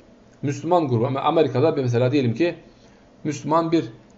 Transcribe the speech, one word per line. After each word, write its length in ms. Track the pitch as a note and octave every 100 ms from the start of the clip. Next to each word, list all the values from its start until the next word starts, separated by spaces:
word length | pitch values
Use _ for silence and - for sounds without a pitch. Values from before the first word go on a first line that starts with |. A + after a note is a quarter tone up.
| - - - -
Müslüman 460 | C3+ C3 D#3+ F3 D3
grubu, 180 | A#2+ C3
ama 140 | C3
Amerika'da 560 | - E3 C#3+ B2 D#3+ D3+
bir, 60 |
mesela 300 | B2+ A#2+ B2+
diyelim 220 | C#3+ A#2+
ki 200 | A#2 E3+ E3+ - - - - - -
Müslüman 480 | D#3 C3 C#3+ D#3+ E3
bir 120 | E3 - - -